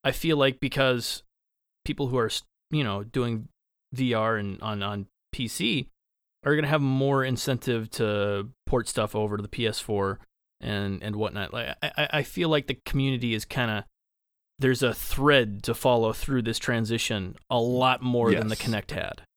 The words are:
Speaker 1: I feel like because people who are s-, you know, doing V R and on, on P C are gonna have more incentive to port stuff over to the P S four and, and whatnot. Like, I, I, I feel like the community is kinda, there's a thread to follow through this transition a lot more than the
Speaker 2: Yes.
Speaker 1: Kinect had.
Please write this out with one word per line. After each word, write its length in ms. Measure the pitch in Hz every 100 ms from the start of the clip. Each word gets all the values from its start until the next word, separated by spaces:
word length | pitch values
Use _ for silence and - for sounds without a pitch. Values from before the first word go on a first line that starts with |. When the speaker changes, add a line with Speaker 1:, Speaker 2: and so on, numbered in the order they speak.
Speaker 1:
I 80 | 139
feel 240 | - 165 151
like 240 | 135 135
because 640 | 139 139 131 123 - - _ _ _ _ _ _ -
people 220 | 147 139
who 100 | 127
are 80 | 110
s-, 180 | - _ _ _
you 140 | 151
know, 200 | 123 101
doing 440 | 110 131 120 113 117 _ _ _ _
V 200 | 123 127
R 220 | 113 110 110
and 260 | 101 95
on, 220 | 110 104
on 240 | 98 101 98 _ _
P 160 | - 117
C 400 | - 214 165 135 _ _ _ _ _ 143
are 80 | 151
gonna 120 | 147
have 140 | 156
more 420 | 135 135 139 135
incentive 680 | 131 123 - 123 - 117 110
to 580 | - 110 104 101 101 107 - -
port 220 | 127 117
stuff 280 | - 107 107
over 220 | 107 104
to 40 |
the 80 | 104
P 160 | - 113
S 140 | 101
four 400 | - 104 98 107 - _ _ _
and, 400 | - 104 101 98
and 140 | 107 104
whatnot. 380 | 107 104 95
Like, 220 | 117 123 -
I, 100 | 151 -
I, 120 | 147 151
I 40 |
feel 260 | 127 - 170
like 180 | 151 143
the 100 | 127 -
community 480 | 135 135 131 120
is 120 | 110 -
kinda, 400 | 135 120 104 - _ _ _ _ _ _ -
there's 240 | 131 123
a 100 | 123
thread 720 | 110 - - 143 139 110 101
to 100 | -
follow 380 | 117 131 120 110
through 280 | 107 - 131
this 180 | 113 110
transition 760 | - 117 110 117 - 107 92 - _
a 100 | 123
lot 420 | 120 123 127 123
more 300 | 123 120 117
than 160 | 95 107
the 80 | 110
Speaker 2:
Yes. 80 | 120
Speaker 1:
Kinect 240 | 107 -
had. 300 | - 95 - -